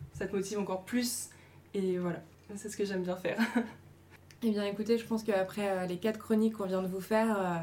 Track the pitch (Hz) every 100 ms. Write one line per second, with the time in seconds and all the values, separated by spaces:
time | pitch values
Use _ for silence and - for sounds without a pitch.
0 | - - 190 202 185 208 185 185 - 247
1 | 240 - - - - - - 202 190 180
2 | 180 165 - - - 202 208 - 202 185
3 | 180 185 - - 226 240 226 - - -
4 | - - - - 233 208 202 202 214 233
5 | 226 226 214 196 190 208 202 190 180 175
6 | 220 214 - 220 220 220 196 185 185 190
7 | 180 220 226 208 185 170